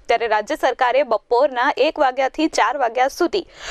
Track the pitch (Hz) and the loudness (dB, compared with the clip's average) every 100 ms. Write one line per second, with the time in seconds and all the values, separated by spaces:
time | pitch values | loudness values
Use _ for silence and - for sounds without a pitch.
0 | - 233 233 214 214 302 277 240 247 247 | -2 -2 0 -2 -2 -2 -2 0 2 2
1 | 285 226 - 240 285 247 247 - 285 311 | 0 -2 0 2 2 0 -2 2 0 2
2 | 269 254 262 - 311 - 220 285 240 233 | 0 0 -2 -2 -2 2 0 0 -2 0
3 | 262 - 349 - - - - | -2 0 -2 -2 -8 -14 -16